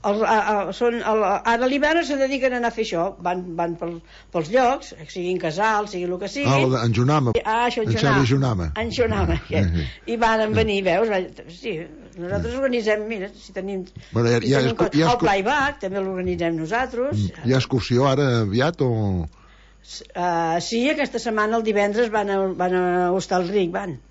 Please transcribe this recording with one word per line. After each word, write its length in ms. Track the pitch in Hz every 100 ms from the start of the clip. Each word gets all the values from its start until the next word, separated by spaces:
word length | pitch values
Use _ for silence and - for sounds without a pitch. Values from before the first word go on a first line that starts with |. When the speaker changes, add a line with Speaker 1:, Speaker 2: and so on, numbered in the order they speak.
Speaker 1:
els, 180 | 208 208
a, 140 | 220 220 202 208 180
a, 40 |
són, 220 | 185 240 233
el, 280 | 208 214
ara 420 | 196 202 226 233 254
a 20 |
l'hivern 360 | 277 294 330
se 120 | 269 285
dediquen 360 | 269 277 262
a 40 | 247
anar 120 | 233
a 20 |
fer 140 | 226 220
això. 280 | 170 180 185
Van, 340 | 175 185 180 165
van 200 | 170 165
pel, 240 | 170 165 - - -
pels 180 | 175 156
llocs, 460 | 240 247 285 - - 156
siguin 280 | 190 175 185
casals, 540 | 170 160 220 214 208
sigui 140 | 185 175
el 120 | 180
que 100 | 196
sigui. 180 | 269 285
Speaker 2:
Ah, 80 | 139
la 160 | 131 127
de, 60 | 117
en 80 | 113
Junama. 380 | 123 151 123 104 208
Speaker 1:
Ah, 220 | 226 240
això, 160 | 233
en 60 | 214
Speaker 2:
En 60 | -
Speaker 1:
Junama. 180 | 139 135
Speaker 2:
Xavi 120 | 127
Junama. 400 | 135 135 104 82 214
Speaker 1:
En 80 | 233
Junama, 440 | 254 226 208 165 165 -
Speaker 2:
Sí, 60 | -
Speaker 1:
aquest. 200 | 131 82
Speaker 2:
sí. 100 | 147 - -
Speaker 1:
I 40 | 226
varen 320 | 226 220 214
Speaker 2:
Sí. 60 | 214
Speaker 1:
venir, 280 | 226 196
veus? 260 | 185 175 226
Va, 100 | 196 185 - -
sí, 280 | 170 247 160 170 - - 180
nosaltres 340 | 175 202 233
Speaker 2:
Sí. 40 | 247
Speaker 1:
organitzem, 500 | 269 247 214 214 214
mira, 220 | 220 196
si 240 | - -
tenim, 320 | 190 190 190 180 - -
Speaker 2:
Bueno, 180 | - 117
ja, 100 | 120
Speaker 1:
si 80 | 110
Speaker 2:
ja 80 | 135
Speaker 1:
tenim 140 | 127
Speaker 2:
és, 60 | 113
Speaker 1:
cos-, 120 | 113
Speaker 2:
ja 120 | 147 165
és 60 |
Speaker 1:
el 60 | 247
Speaker 2:
co-, 60 | 208
Speaker 1:
playback 520 | 196 196 294 277 294
també 180 | 190 196
l'organitzem 540 | 190 185 180 175 170 165
nosaltres. 640 | 160 226 262 240 269 107
Speaker 2:
Mm. 280 | 95 - 117
Hi 40 |
ha 40 | 131
excursió 500 | - 131 - 120 139
ara 320 | 135 143 117
aviat 420 | 104 110 143 170
o? 460 | 131 110 104 92 80 - - - - -
Speaker 1:
S-, 220 | - - - 185
ah, 420 | 175 170 165 170
sí, 280 | 165 233 262
aquesta 300 | 302 269 233
setmana 380 | 240 214 214 226
el 60 |
divendres 460 | 220 202 202 208 233
van 200 | 214 202
a, 80 | 196 190
van 260 | 175 180
a 380 | 180 180 180 180
Hostalric, 580 | 185 - 185 175 208 175
van 280 | 185 196 131 -